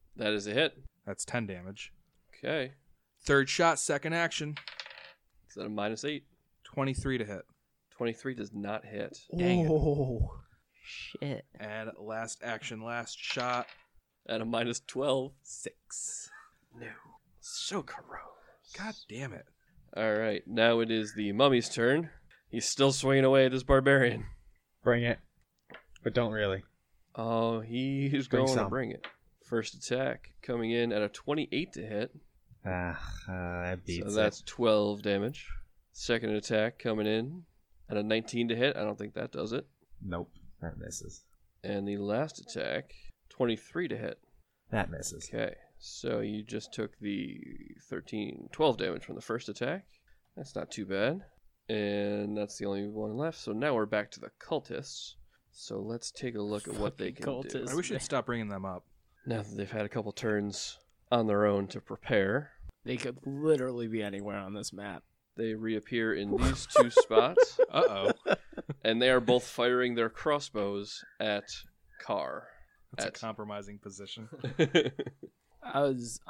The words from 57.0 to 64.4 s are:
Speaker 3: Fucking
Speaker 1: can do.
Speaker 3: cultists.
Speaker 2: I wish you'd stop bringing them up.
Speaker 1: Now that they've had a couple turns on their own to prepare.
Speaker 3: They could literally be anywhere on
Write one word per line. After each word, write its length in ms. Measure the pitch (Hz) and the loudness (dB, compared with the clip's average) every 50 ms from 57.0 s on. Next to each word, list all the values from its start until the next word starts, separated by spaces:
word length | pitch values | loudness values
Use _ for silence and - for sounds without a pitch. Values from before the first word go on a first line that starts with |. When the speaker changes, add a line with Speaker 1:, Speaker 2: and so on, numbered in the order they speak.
| 95 90 | -6 -6
Speaker 3:
Fucking 120 | - - - | -6 -6 -6
Speaker 1:
can 180 | 143 131 127 | -6 -4 -6
do. 60 | - - - 127 | -6 -6 -6 -6
Speaker 3:
cultists. 100 | 120 131 | -4 -2
Speaker 2:
I 40 | 139 | -2
wish 140 | 175 175 - | -2 -2 -2
you'd 120 | - 131 | -4 -4
stop 240 | - - 147 123 - | -4 -2 -2 -2 -2
bringing 220 | - 120 117 110 104 | -2 -2 -4 -4 -4
them 160 | 101 95 98 | -6 -6 -6
up. 200 | 95 90 90 - _ _ _ _ _ _ _ - | -6 -8 -10 -12 _ _ _ _ _ _ _ -6
Speaker 1:
Now 160 | - 113 107 | -4 -4 -4
that 140 | 104 107 104 | -6 -6 -6
they've 140 | 101 101 - | -6 -6 -4
had 140 | 113 107 104 | -4 -4 -4
a 20 | 104 | -4
couple 220 | - 117 104 104 | -4 -4 -4 -6
turns 640 | - - 120 110 104 104 104 104 101 - - - - - _ _ _ _ _ - | -6 -2 0 0 2 2 0 -2 -4 -6 -8 -10 -10 -14 _ _ _ _ _ 0
on 140 | 123 117 113 107 | 2 2 4 4
their 180 | 101 101 104 | 4 4 4
own 220 | 104 101 98 98 101 | 4 4 2 0 -4
to 120 | - - | -6 -10
prepare. 720 | - - - - - - 123 101 98 98 113 143 147 - - - - - - _ - | -10 -10 -12 -8 -2 2 2 4 4 4 2 0 -2 -6 -14 -18 -16 -18 -16 _ -6
Speaker 3:
They 120 | 117 127 - | -6 -4 -4
could 200 | - 120 127 - - | -4 -6 -8 -8 -8
literally 640 | 135 139 139 151 156 151 131 127 127 123 120 117 | -8 -6 0 4 4 4 4 2 -2 -2 -4 -4
be 160 | 110 113 110 | -2 -2 -2
anywhere 340 | 104 101 98 98 101 104 101 | -2 -2 -4 -6 -6 -4 -4
on 160 | 101 | -6